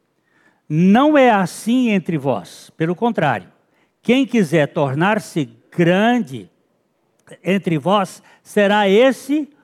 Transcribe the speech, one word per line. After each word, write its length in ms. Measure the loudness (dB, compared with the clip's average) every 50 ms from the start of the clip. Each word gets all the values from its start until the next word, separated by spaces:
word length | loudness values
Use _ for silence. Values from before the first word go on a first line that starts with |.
| _ _ _ _ _ _ _ _ _ _ _ _ _
"Não 500 | -6 -2 0 2 4 4 4 4 4 4
é 140 | 4 4 4
assim 600 | 4 2 0 -4 -6 -8 -6 -4 -2 0 0 0
entre 260 | -2 -2 -4 -4 -6
vós. 540 | -4 -4 -4 -4 -4 -6 -12 -20 -20 -20 -16 _
Pelo 220 | -6 -4 -4 -4
contrário, 520 | -2 -4 -4 -2 0 0 -2 -2 -2 -6 -12 _ _ _ _ _ _ _ _ _ _ _
quem 220 | 0 0 0 0
quiser 420 | 0 0 0 0 0 0 0 0 0
tornar-se 800 | -2 -4 -4 -2 -2 -2 0 0 0 -2 -4 -6 -6 -6 -6 -8 -10 _ _ _
grande 800 | -4 -2 0 2 2 2 2 2 0 0 -2 -6 -10 -16 -16 -18 _ _ _ _ _ _ _ _ _ _ _ _ _ _ _ -20 -20 -10 -4
entre 320 | -4 -2 -2 -2 -2 -4
vós, 460 | -2 -2 0 0 -2 -2 -4 -8 -16 _ _ _ _ _
será 460 | -6 -2 0 2 2 2 2 2 2
esse 600 | 4 4 4 2 2 -2 -4 -4 -4 -4 -4 -6 _ _